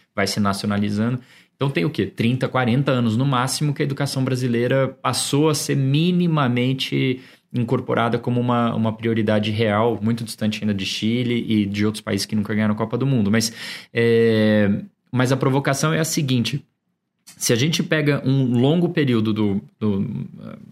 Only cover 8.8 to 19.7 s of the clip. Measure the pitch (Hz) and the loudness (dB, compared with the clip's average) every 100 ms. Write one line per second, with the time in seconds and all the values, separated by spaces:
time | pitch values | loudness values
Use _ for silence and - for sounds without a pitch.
8.8 | 110 110 113 113 107 107 107 107 110 104 | -2 -2 -2 0 2 0 0 0 2 2
9.8 | 117 104 107 117 113 - 107 107 107 98 | 2 0 -2 -2 -6 -4 -4 -2 -2 -2
10.8 | 95 - 110 120 120 120 101 107 101 101 | -4 -4 -2 0 0 -2 0 0 0 0
11.8 | 107 107 - 104 - 107 101 107 107 107 | -2 -2 -4 -4 -2 -4 -2 0 0 0
12.8 | 110 123 135 127 98 113 113 - - - | -2 -2 0 2 2 2 0 -6 -14 -14
13.8 | - 117 117 113 117 110 107 107 101 104 | -6 0 4 4 4 4 4 4 4 0
14.8 | - _ - 123 127 131 135 135 143 135 | -6 _ -6 0 2 2 2 2 0 0
15.8 | 156 160 160 175 135 127 113 143 - _ | 0 0 -2 -2 0 0 0 -4 -10 _
16.8 | _ _ _ _ - - - 117 156 160 | _ _ _ _ -20 -6 0 0 0 -2
17.8 | 156 156 147 139 131 135 127 120 131 175 | 0 0 0 0 0 0 2 2 2 2
18.8 | 175 175 135 113 110 107 104 98 - | 0 0 0 2 0 0 0 -2 -6